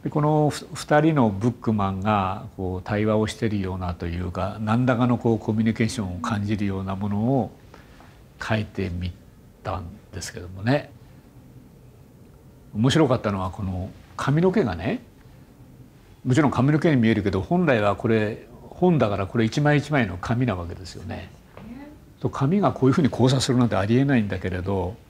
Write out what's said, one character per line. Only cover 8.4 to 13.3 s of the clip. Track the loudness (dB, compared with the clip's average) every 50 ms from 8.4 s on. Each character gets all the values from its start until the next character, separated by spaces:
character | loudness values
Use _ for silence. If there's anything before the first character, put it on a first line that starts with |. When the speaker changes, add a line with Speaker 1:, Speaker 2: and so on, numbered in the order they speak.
| -4 -2 -2 -2
Speaker 1:
い | -2
て | -4 -6 -6 -6 -4
み | -4 -6 -6 -8 -8 -12 -20 -20 -20 -20 -20 -20 -20 -12 -10
た | -8 -8 -8
ん | -10 -12 -16 -18 -20 -16 -14
で | -12
す | -12 -12
け | -12 -14
ど | -14
も | -14 -14 -4 0
ね。 | 0 0 0 -2 -8 -20 -20 -20 -20 -20 -20 -20 -20 -20 -20 -20 -20 -20 -20 -20 -20 -20 -20 -20 -20 -20 -20 -20 -20 -20 -20 -20 -20 -20 -20 -20 -20 -20 -20 -20 -10 -2
面 | 2 2 4
白 | 6 4 4
か | 4 2
っ | 0
た | 0 -2